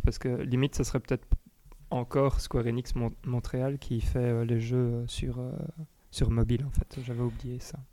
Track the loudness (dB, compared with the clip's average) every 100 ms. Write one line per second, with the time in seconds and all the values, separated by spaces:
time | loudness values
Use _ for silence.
0 | 2 2 -2 -2 0 2 2 2 0 0
1 | -2 -2 2 0 0 _ -20 -18 -6 -4
2 | 0 2 4 2 0 0 0 -2 -2 -2
3 | -2 -4 -4 -4 -2 -2 -2 -4 -4 -2
4 | 0 2 2 0 2 0 2 2 2 0
5 | -4 -4 -4 -4 -6 -6 -8 -8 -14 _
6 | -12 0 2 4 4 2 2 0 0 -2
7 | -6 -2 -2 -2 -8 -8 -10 -12 -14